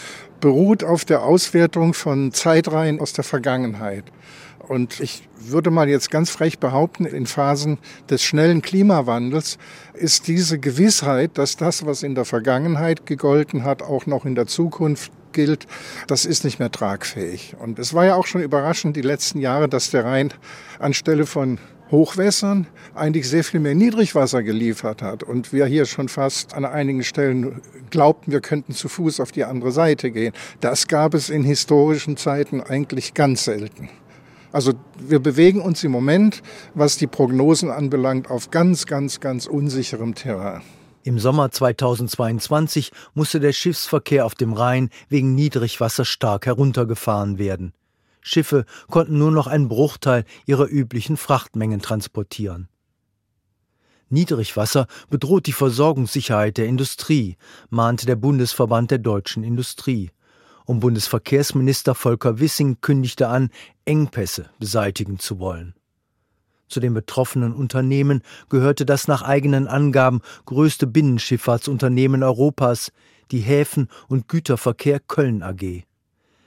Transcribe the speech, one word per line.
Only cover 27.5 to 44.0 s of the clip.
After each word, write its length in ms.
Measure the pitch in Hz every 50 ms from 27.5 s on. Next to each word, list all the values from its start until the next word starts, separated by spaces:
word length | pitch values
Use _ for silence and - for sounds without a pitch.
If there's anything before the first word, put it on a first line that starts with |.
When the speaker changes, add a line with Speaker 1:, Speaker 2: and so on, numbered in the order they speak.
| 131 - - - - - 127 -
Speaker 1:
glaubten, 420 | - 156 143 151 156 - - 151
wir 80 | 143 139
könnten 340 | - - 156 147 - - 127
zu 140 | - -
Fuß 320 | 135 - - 170 160 - -
auf 140 | 127 - -
die 100 | 151 123
andere 280 | 117 131 123 120 127 123
Seite 360 | 156 170 160 151 - - 127
gehen. 240 | 113 107 113 110 - - - - - -
Das 260 | - 120 123 - -
gab 260 | - 165 147 156 156 160
es 160 | 156 - -
in 140 | 151 151 131
historischen 720 | 143 143 - - - 147 147 147 156 156 147 - 151 143
Zeiten 460 | - - 151 139 143 143 - 143 127
eigentlich 520 | - - 131 139 147 - 135 127 - - -
ganz 300 | - 147 135 127 - -
selten. 460 | 120 107 104 104 104 - - 69 - - - - - - - - - - - - _
Also 220 | - 139 123 135 120 127 - - - -
wir 180 | 131 135 156
bewegen 440 | 139 127 151 123 151 170 185 190 202
uns 220 | 170 185 160 - -
im 80 | 147
Moment, 520 | 127 123 131 143 160 190 214 214 - - - - - - - - -
was 220 | 151 147 143 -
die 100 | - 156
Prognosen 640 | 123 - - 139 123 127 131 139 156 165 - 180 147
anbelangt, 580 | 117 151 147 131 143 131 127 131 131 131 127 -
auf 220 | 127 117 - -
ganz, 340 | - 165 175 185 175 - -
ganz, 340 | - 151 139 143 131 - -
ganz 280 | - 135 127 120 -
unsicherem 640 | - 147 143 143 147 131 135 127 - 123 110 123 117 110
Terrain. 480 | - - 123 104 92 98 98 92 - - - - - - _ _ _ _
Speaker 2:
Im 140 | 127 120 107
Sommer 320 | 104 131 143 151 139 127
zweitausendzweiundzwanzig 1400 | - - 131 123 113 - 135 123 123 117 123 110 - - 120 113 117 110 - - 151 151 160 151 - 156 123 - - - - - _
musste 240 | 147 156 - - 156
der 120 | 143 143
Schiffsverkehr 720 | 135 - - 180 151 - - - 160 143